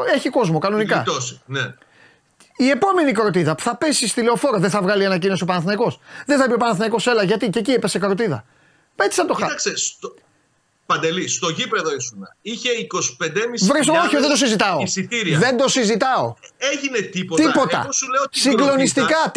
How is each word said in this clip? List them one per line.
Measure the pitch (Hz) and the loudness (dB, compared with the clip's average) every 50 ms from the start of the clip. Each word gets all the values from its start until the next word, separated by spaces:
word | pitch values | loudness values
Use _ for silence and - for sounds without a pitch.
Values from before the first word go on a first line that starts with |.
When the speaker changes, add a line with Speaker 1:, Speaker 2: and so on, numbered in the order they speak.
| - - 302 | -2 0 0
Speaker 1:
έχει | 262 - 285 | 0 0 0
κόσμο | - 294 233 165 165 151 | 0 2 2 2 0 0
κανονικά. | 151 196 214 214 214 175 139 | 0 0 0 0 0 0 0
Speaker 2:
Γλιτώσει, | 175 - 185 160 - 127 - 127 - _ | 0 0 -2 -4 -4 -6 -8 -12 -14 _
ναι. | - 135 139 117 101 - _ _ _ _ _ - - _ _ _ _ _ _ - _ _ | -8 -6 -6 -6 -6 -8 _ _ _ _ _ -20 -20 _ _ _ _ _ _ -20 _ _
Speaker 1:
Η | - 247 269 | 2 2 2
επόμενη | 285 247 392 392 381 359 311 277 | 4 2 2 2 4 4 4 2
κροτίδα | 208 214 220 208 160 180 160 147 160 | 2 2 2 2 2 2 2 2 0
που | - - | 0 -2
θα | 233 233 | -4 -2
πέσει | - 330 311 269 - 254 | 0 0 0 0 0 -2
στη | 202 - 247 | -2 -2 0
Λεωφόρο, | 220 233 240 - - 277 226 196 | 2 2 2 2 2 0 2 2
δεν | 165 202 | 0 2
θα | 160 208 | 0 0
βγάλει | 180 185 208 202 196 | 0 2 2 2 2
ανακοίνωση | 196 190 175 170 196 190 170 185 | 2 0 0 0 0 -2 -2 -2
ο | |
Παναθηναϊκός; | 170 180 180 156 190 208 202 240 175 - - _ - - - - | -2 -2 0 0 -2 0 0 0 -2 -2 -6 _ -20 -18 -10 -2
Δεν | - 294 269 | 0 2 4
θα | 269 | 4
πει | 240 240 | 4 2
ο | |
Παναθηναϊκός, | 214 240 233 214 165 226 220 226 214 - | 2 2 2 0 0 0 0 0 0 2
«Έλα, | 247 240 220 202 | 2 2 2 4
γιατί | 175 220 208 269 214 | 2 2 0 0 0
και | 165 233 | 0 0
εκεί | 214 277 | 0 2
έπεσε | 254 226 226 196 - 190 | 0 0 0 0 -2 0
κροτίδα»; | 185 196 196 180 233 202 135 113 - _ _ _ _ _ _ _ _ _ _ | 0 0 0 0 0 -2 -2 -4 -8 _ _ _ _ _ _ _ _ _ _
Έτσι | - 285 403 - 381 | -2 0 0 2 0
θα | 339 | 0
το | - 240 | 0 0
χάσει. | 175 196 | 0 0
Speaker 2:
Κοίταξε, | - - - - 202 - | -2 -4 -4 -4 -6 -4
στο... | - - - - - - - - - _ _ _ _ _ _ _ _ _ _ _ _ _ | -4 -6 -6 -8 -10 -16 -16 -16 -16 _ _ _ _ _ _ _ _ _ _ _ _ _
Παντελή, | - 170 151 151 160 170 185 160 | -2 -2 0 0 0 -2 -2 -4
στο | 127 - - 180 165 | -4 -4 -4 -4 -4
γήπεδο | 160 185 254 214 220 196 160 160 143 | -4 -4 -4 -4 -2 -2 -2 -2 -4
ήσουνα. | 131 127 - 107 98 - - - _ | -4 -8 -10 -12 -14 -18 -18 -18 _
Είχε | - 202 233 - - 247 | -12 -12 -10 -6 -4 -4
είκοσι | 240 220 196 - - 185 - - - | -2 -2 -4 -6 -4 -4 -4 -4 -6
πέντε | - 175 156 151 202 | -6 -6 -4 -2 -2
χιλιάδες | 226 240 240 214 185 | -4 -2 -2 -2 0
Speaker 1:
Βρες, | 196 285 311 277 | 2 2 2 2
όχι, | 311 311 330 349 - - | 2 2 2 2 2 2
δεν | 285 262 302 | 2 2 2
το | 294 | 2
συζητάω. | 214 277 233 220 185 220 202 180 143 | 2 2 2 2 2 2 0 0 -2
Speaker 2:
εισιτήρια. | 120 - - 196 185 - 233 233 214 170 151 151 | -2 -4 -4 -6 -6 -4 -4 -4 -2 0 2 2
Speaker 1:
Δεν | 220 262 262 | 2 2 2
το | 226 269 | 2 2
συζητάω. | 233 - 262 233 202 226 196 262 262 247 196 127 117 117 _ - - _ | 2 2 2 2 2 2 0 0 0 0 0 -2 -4 -6 _ -20 -20 _
Speaker 2:
Έγινε | - 240 277 285 285 277 277 254 220 | -6 -4 -4 -4 -4 -6 -4 -4 -4
τίποτα; | 185 - - 185 180 - 160 156 311 | -6 -4 -6 -8 -6 -2 0 2 2
Speaker 1:
Τίποτα. | 294 - 277 262 - 175 151 - | 4 4 2 2 2 0 -2 -2
Speaker 2:
Εγώ | - | -4
σου | - - - 240 | -4 -6 -4 -2
λέω | 254 269 277 - | -2 -2 -2 -2
την | - - | -2 0
Speaker 1:
Συγκλονιστικά | 196 262 262 220 285 277 277 269 269 - - 277 247 | 2 2 4 4 4 2 2 2 0 0 0 0 0
Speaker 2:
κροτίδα, | - 311 320 311 233 - | 2 2 0 0 0 2